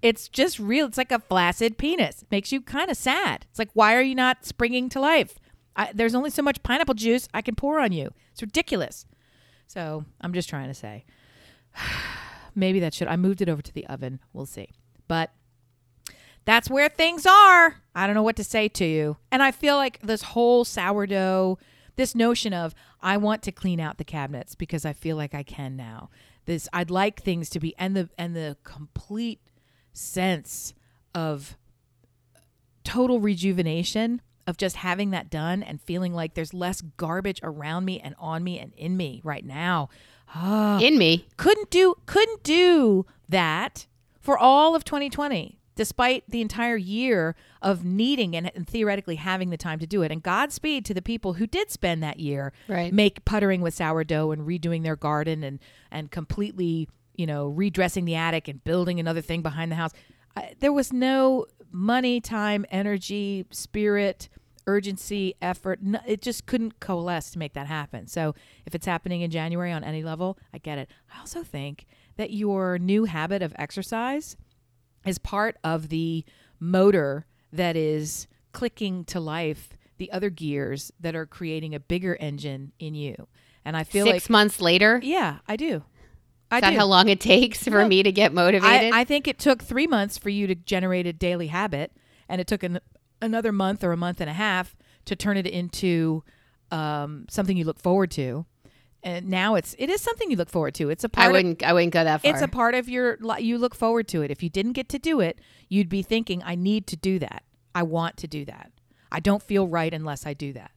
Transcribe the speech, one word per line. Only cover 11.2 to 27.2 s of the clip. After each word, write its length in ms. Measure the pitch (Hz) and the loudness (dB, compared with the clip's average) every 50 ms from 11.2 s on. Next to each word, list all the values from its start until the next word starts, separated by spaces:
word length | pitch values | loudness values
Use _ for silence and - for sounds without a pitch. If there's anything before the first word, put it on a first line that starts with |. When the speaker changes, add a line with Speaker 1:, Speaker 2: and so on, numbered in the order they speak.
| _ _ _ _ - - - _ _ _ _ | _ _ _ _ -20 -20 -20 _ _ _ _
Speaker 1:
<sighs> 800 | - - - - - - - - - - - - - - - - | -12 -8 -8 -8 -8 -8 -10 -12 -14 -14 -16 -20 -20 -20 -10 -4
maybe 240 | 202 190 185 185 196 | 0 0 2 2 2
that 160 | 175 160 - | 0 0 -2
should, 120 | - 175 - | -4 -4 -2
I 100 | 165 170 | 0 2
moved 220 | 180 190 196 180 | 2 2 2 2
it 80 | 202 170 | 0 -2
over 120 | 165 147 | -2 -4
to 100 | 147 - - | -6 -10 -12
the 120 | 151 - | -14 -12
oven. 340 | - 135 131 135 127 131 131 _ _ _ | -10 -12 -10 -10 -10 -10 -12 _ _ _
We'll 140 | 127 135 139 | -14 -14 -12
see. 220 | - - 98 - - _ _ _ _ _ _ _ | -12 -14 -16 -16 -20 _ _ _ _ _ _ _
But 240 | 165 160 165 160 _ _ _ _ _ _ _ _ _ _ _ _ _ _ _ - - _ - - _ _ _ | -2 -2 -2 -4 _ _ _ _ _ _ _ _ _ _ _ _ _ _ _ -20 -20 _ -20 -20 _ _ _
that's 240 | - 220 233 233 - | 4 4 4 4 2
where 200 | 262 269 285 302 | 2 2 2 2
things 360 | 294 - 320 330 339 339 294 | 2 2 0 0 0 2 6
are. 520 | 370 370 403 415 392 370 349 339 330 311 - _ _ _ | 10 10 12 12 12 12 10 8 6 4 0 _ _ _
I 100 | 175 190 | -2 0
don't 100 | 196 208 | 0 2
know 80 | 214 214 | 2 2
what 120 | 220 226 | 2 0
to 80 | - 208 | -2 -6
say 240 | - - 226 214 214 | -4 -2 0 0 0
to 180 | _ - 190 | _ 0 0
you. 300 | 165 160 156 151 151 151 - _ _ | 0 2 2 0 0 -4 -6 _ _
And 100 | - 262 | 2 2
I 100 | 277 269 | 4 2
feel 260 | 262 - - 294 285 285 | 2 2 2 2 4 4
like 240 | 277 262 - - | 2 0 -2 -6
this 200 | - 208 220 208 - | -6 -4 -4 -4 -4
whole 420 | - - 233 240 240 240 247 240 | -4 0 2 4 6 6 6 4
sourdough, 920 | - - - 180 185 202 208 202 196 202 196 190 185 185 190 190 185 185 - _ _ _ _ _ - _ | 2 -2 -4 -2 -2 0 0 -2 0 0 0 0 2 2 2 2 2 0 -2 _ _ _ _ _ -18 _
this 200 | - 262 247 - | -2 -2 -2 2
notion 380 | 233 226 233 240 233 - 226 196 | 2 2 4 2 2 -2 -4 -4
of, 220 | 175 170 160 - - - _ _ _ | -4 -6 -6 -8 -12 -20 _ _ _
"I 140 | - 180 196 | -2 0 0
want 280 | 208 208 208 214 214 - | 2 2 2 0 0 -2
to 80 | - 190 | -8 -10
clean 260 | - - 190 180 165 | -4 -2 -2 -2 0
out 180 | 160 151 - _ | -2 -4 -6 _
the 60 | 165 | -12
cabinets 500 | - - 156 139 139 147 135 - - - | -8 -6 -6 -6 -6 -8 -10 -12 -12 -12
because 300 | _ 175 156 - 160 143 | _ -10 -6 -6 -4 -4
I 60 | 160 | -6
feel 240 | 147 - - 160 160 | -8 -6 -6 -6 -4
like 180 | 156 151 143 - | -4 -4 -6 -6
I 100 | 147 143 | -10 -12
can 340 | - - - 143 131 131 131 | -12 -12 -10 -10 -10 -10 -10
now." 320 | 127 113 110 113 - - _ _ _ _ _ _ _ | -12 -14 -14 -16 -18 -20 _ _ _ _ _ _ _
This, 220 | - 170 160 - - - | -6 -6 -6 -6 -6 -4
I'd 180 | 175 175 165 | -4 -4 -2
like 300 | 180 185 196 202 202 - | 0 0 0 0 0 -4